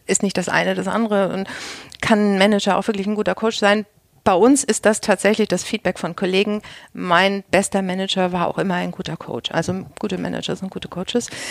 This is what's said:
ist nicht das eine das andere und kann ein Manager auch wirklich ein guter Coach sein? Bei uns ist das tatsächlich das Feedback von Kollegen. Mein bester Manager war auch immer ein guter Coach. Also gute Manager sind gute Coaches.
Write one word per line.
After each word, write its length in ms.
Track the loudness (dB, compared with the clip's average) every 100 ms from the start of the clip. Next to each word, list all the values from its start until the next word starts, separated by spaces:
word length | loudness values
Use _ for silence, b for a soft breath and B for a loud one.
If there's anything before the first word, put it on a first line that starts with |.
| -4
ist 160 | -2
nicht 140 | 0 -2
das 140 | -2
eine 240 | 0 0
das 120 | -2 -2
andere 440 | 0 0 0 0
und 160 | -2 -6 B B B B B
kann 320 | 2 4 4
ein 40 | 4
Manager 380 | 4 4 2 0
auch 100 | 0
wirklich 200 | -2 -2
ein 80 |
guter 200 | -2 -2
Coach 220 | 0 -2 2
sein? 280 | 2 2 -2 _ _ _
Bei 100 | 2
uns 280 | 6 6 6
ist 220 | 2 2
das 160 | 2 2
tatsächlich 480 | 0 2 2 2 2
das 160 | 0
Feedback 340 | -2 -4 -2 -2
von 160 | -6
Kollegen. 480 | -4 0 2 2 -2 B B B
Mein 500 | -6 2 4 4 0 0
bester 320 | 0 2 -2
Manager 500 | -2 -4 -2 0 0
war 140 | 0 -2
auch 100 | 0
immer 160 | -2
ein 180 | -2 -4
guter 240 | -8 -10 -10
Coach. 340 | -8 -8 -6
Also 340 | -4 -4 -6 -8 -8
gute 200 | -6 -4
Manager 360 | -4 -6 -6
sind 160 | -6 -8
gute 180 | -10 -10
Coaches. 400 | -10 -4 -4 -4 B B